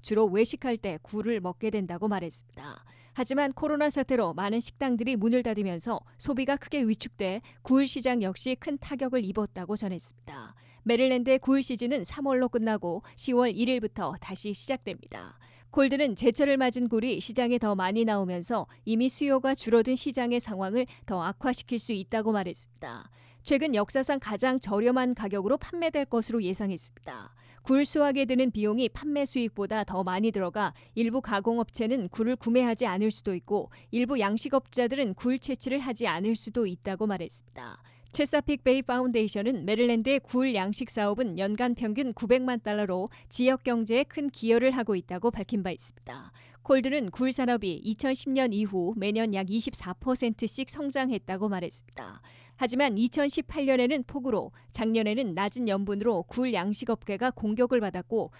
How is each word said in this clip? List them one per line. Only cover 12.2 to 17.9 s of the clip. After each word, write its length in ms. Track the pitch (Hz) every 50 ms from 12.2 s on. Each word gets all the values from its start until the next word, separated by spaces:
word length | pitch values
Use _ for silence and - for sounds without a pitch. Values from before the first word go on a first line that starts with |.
| 269 277 262 254 254 233
끝나고 520 | - 240 220 226 214 208 185 175 165 208 - - -
시월 340 | - - - 247 240 247 240
일일부터 640 | 196 - 240 240 262 247 220 214 - 220 180 135 165 -
다시 320 | - - 190 - - 208 202
시작됩니다. 840 | - - - 269 254 - 214 - - - - - - 90 - - - - - - - - - -
콜드는 440 | - 269 262 269 277 302 262 202
제철을 400 | - 240 240 226 - 285 277 277
맞은 320 | 262 262 254 233 247 247 226
굴이 320 | 226 220 233 262 208 -
시장에 380 | - - 214 262 240 240 247 240
더 160 | 233 208 202
많이 320 | 190 185 185